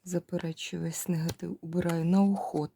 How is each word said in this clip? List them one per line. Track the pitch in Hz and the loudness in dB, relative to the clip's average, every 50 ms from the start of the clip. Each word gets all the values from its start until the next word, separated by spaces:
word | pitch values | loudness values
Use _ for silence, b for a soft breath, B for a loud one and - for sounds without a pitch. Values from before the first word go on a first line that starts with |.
| _ | _
Заперечую | 180 180 170 - - 180 175 - 165 160 - - - - 170 | -2 -4 -4 -2 -2 -4 -4 -4 -4 -6 -6 -8 -8 -6 -4
весь | 165 165 165 - - - | -4 -4 -4 -4 -2 0
негатив, | 175 160 160 165 - - 175 170 - - | 0 0 0 -2 -4 -6 -8 -8 -8 -8
убираю | - 160 165 175 165 170 170 165 160 | -10 -2 -2 0 2 2 0 2 4
на | 170 185 196 | 4 6 6
уход, | 196 202 196 190 - - - 151 147 147 _ | 6 6 4 0 -2 -2 -2 -2 -4 -4 _